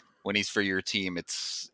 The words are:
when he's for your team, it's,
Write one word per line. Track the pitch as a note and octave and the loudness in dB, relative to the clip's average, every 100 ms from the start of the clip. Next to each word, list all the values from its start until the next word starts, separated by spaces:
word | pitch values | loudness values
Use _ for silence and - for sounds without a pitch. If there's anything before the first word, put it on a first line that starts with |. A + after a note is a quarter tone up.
| - _ | -20 _
when | G2 G2+ | 0 2
he's | G2 | 2
for | G#2+ | 2
your | G2 F#2 | 4 2
team, | - G#2 F#2+ F2 | 0 -2 0 -2
it's, | - - - - - | -4 -4 -4 -6 -6